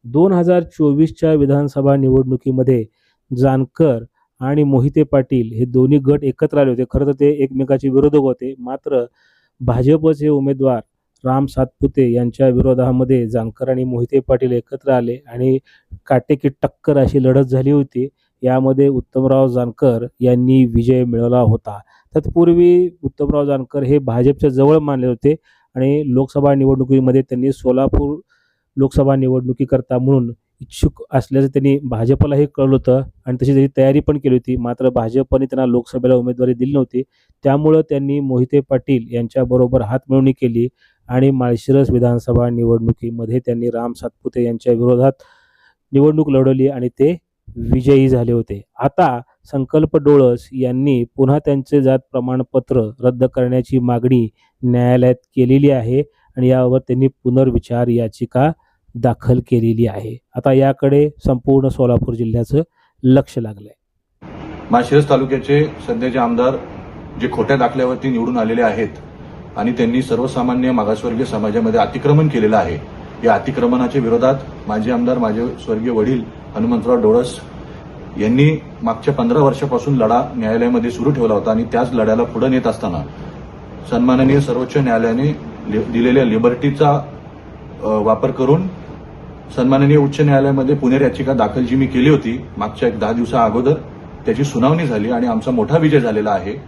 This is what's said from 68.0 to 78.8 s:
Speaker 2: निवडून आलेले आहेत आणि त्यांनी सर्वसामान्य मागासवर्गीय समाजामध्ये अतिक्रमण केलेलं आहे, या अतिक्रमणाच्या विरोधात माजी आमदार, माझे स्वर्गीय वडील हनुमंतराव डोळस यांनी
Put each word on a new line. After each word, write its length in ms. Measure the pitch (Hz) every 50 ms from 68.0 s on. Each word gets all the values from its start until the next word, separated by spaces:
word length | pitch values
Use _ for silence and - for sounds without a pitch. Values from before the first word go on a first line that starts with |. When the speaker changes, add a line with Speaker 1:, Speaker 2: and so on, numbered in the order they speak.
| 127 135
Speaker 2:
निवडून 280 | 123 113 113 117 123
आलेले 240 | 120 110 110 117 117
आहेत 260 | - 107 101 - - - - - - - - - - - - - - - -
आणि 140 | - 104 120
त्यांनी 300 | 120 - 120 113 120 131
सर्वसामान्य 720 | 131 - 226 113 127 135 - 127 123 127 123 127 127 127
मागासवर्गीय 540 | 123 117 104 104 110 - - 120 113 113 131
समाजामध्ये 540 | - - - 107 107 104 117 113 113 110 117
अतिक्रमण 480 | 104 - - 147 143 143 147 156 156
केलेलं 300 | 151 135 117 107 107 110
आहे, 200 | 104 90 87 76 73 - - - - - - - - -
या 60 | 120 -
अतिक्रमणाच्या 680 | - - - - 131 120 120 123 127 127 120 - 139
विरोधात 340 | 117 113 113 117 127 131 147 147 - - - - -
माजी 240 | - 104 110 107 120
आमदार, 260 | 123 117 120 123 127
माझे 300 | 120 120 107 104 113 120
स्वर्गीय 420 | 127 123 - - - 113 110 113 123
वडील 320 | 120 107 107 123 131 120 107 - - - - - -
हनुमंतराव 460 | 214 220 240 240 226 - 233 254 240
डोळस 340 | 214 214 220 247 - - - - - - - - - - - - - - - - - - - -
यांनी 400 | 101 110 120 131 147 151 156 147 - - - -